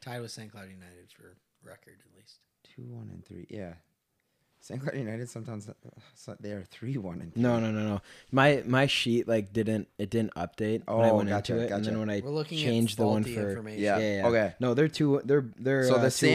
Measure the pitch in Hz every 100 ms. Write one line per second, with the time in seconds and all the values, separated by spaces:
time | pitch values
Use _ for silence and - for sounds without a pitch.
0 | 131 120 117 - 107 110 95 92 90 90
1 | 90 _ 92 98 _ _ - - - _
2 | _ 92 107 _ _ _ _ - 123 120
3 | 104 87 87 92 - 104 90 85 _ _
4 | _ _ _ _ _ _ - 123 143 139
5 | 107 113 123 117 113 107 107 - - -
6 | - _ - - 104 101 92 - 113 135
7 | 95 87 85 113 123 117 110 107 107 101
8 | - - - 127 143 139 117 131 139 -
9 | 117 117 104 110 101 110 107 110 - -
10 | 101 113 110 - 87 - 107 113 - 113
11 | 113 107 101 104 104 113 120 101 107 110
12 | 107 104 131 151 151 160 131 117 113 107
13 | 107 107 117 117 101 95 107 107 104 101
14 | 107 101 113 117 101 - 123 123 151 -
15 | 147 139 123 143 120 - 127 135 127 127
16 | 131 - 156